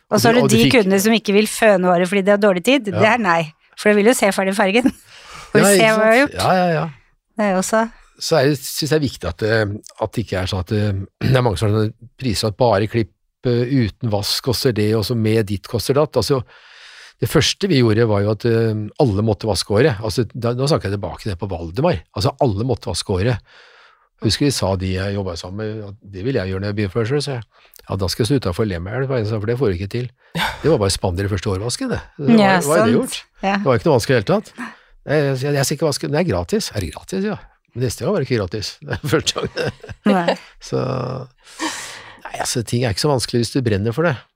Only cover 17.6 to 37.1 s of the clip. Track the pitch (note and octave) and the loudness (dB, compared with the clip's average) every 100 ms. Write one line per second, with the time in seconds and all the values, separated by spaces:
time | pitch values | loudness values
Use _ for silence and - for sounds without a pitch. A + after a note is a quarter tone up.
17.6 | G3+ C#3+ A#2 G#2 A#2 G2+ G2+ G#2+ A#2 A2+ | 0 4 4 4 2 2 0 0 0 2
18.6 | A2+ G#2+ G#2+ - C#3 G2 A2 G2+ A2 G2 | 0 -2 -6 0 0 2 0 -2 -2 -4
19.6 | - G#2 D3+ G2+ A2 A2+ A2 C3 A#2 B2 | 0 2 2 0 -4 -2 -4 -4 -4 -2
20.6 | C#3 C#3 G2 G2+ F2+ D2+ A2 F2+ G2+ F2 | 0 0 -2 -6 -8 -8 -8 -8 -6 -8
21.6 | E2+ F#2 F3 E2 - - - - C#3 G2 | -8 -2 0 -2 -6 -4 -4 0 -2 0
22.6 | B2+ A2 - F2+ - F#2 A2 B2 - - | -2 -4 -6 -8 -4 -2 0 -2 -8 -20
23.6 | - - - _ _ _ - - D3 - | -20 -20 -20 _ _ _ -2 0 0 0
24.6 | F#2+ F#2+ F#2 F#2 G2 G2+ F#2+ E2+ F2+ G2+ | -2 -2 -2 -4 -4 -6 -6 -8 -12 -10
25.6 | G#2+ A2 G2+ G2+ G#2 F#2+ A2+ B2+ F#2 F#2+ | -10 -10 -12 -16 -18 -10 -4 -2 -2 -4
26.6 | G2+ G2+ G2+ A#2+ A2 D3 C#3+ B2+ G#2 _ | -4 -2 -2 -2 -2 -2 -4 -8 -10 _
27.6 | _ - - G2+ F#2 - A2+ C#3+ A#2 G2+ | _ -20 -8 -4 -4 -2 0 0 0 -2
28.6 | A2 F2 F2+ A#2 C3+ C3 G#2 A2 G#2+ B2 | -2 -4 -6 -6 -2 -2 -2 -4 -4 0
29.6 | A#2+ F2+ G2 A#2+ B2 - _ E3+ - - | 0 0 -4 -6 -8 -12 _ -6 -6 -2
30.6 | D#3+ D3 G2 - G2+ F2 G2 G2+ A2 F#2 | 0 2 2 0 -2 -2 -4 -4 -4 -4
31.6 | A#2 - C4 - - - D3 A3+ G3 F#3 | -4 -6 -6 -6 -8 -4 4 4 6 4
32.6 | C#3+ E3 A3+ A#3 C4 - - _ G3 G3+ | 2 2 4 2 0 -8 -14 _ -2 0
33.6 | G3+ A#2 E3+ C3 - B2+ G2+ G3 - - | 2 2 4 2 2 0 2 -2 -2 -14
34.6 | A#3+ - _ - - D3+ C#3 C3+ C#3+ C#3+ | -16 -16 _ -18 -4 0 0 -2 -2 -2
35.6 | C#3 D3+ D#3+ - - D3 F3+ F2+ F2 G#3+ | -2 -2 -2 -2 -2 -2 0 -2 -2 -4
36.6 | - G#2+ E2 - - | -4 -6 -8 -10 -10